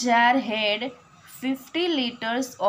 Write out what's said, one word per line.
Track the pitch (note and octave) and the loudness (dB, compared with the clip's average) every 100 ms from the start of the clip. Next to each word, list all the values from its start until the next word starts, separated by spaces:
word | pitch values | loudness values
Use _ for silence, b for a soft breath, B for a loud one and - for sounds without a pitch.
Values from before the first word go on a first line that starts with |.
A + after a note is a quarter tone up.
jar | A#3+ A#3 A#3+ C4+ A3+ | 2 4 4 4 0
had | A3 G#3+ G#3+ B3+ - - - - - | -2 -2 -2 -6 -12 -20 -20 -20 -8
fifty | B3+ C4+ - E4 F4 D4+ | -6 -6 -6 -4 0 0
liters | A#3+ A#3+ A3+ A#3+ B3+ - | -2 -4 -4 -4 -4 0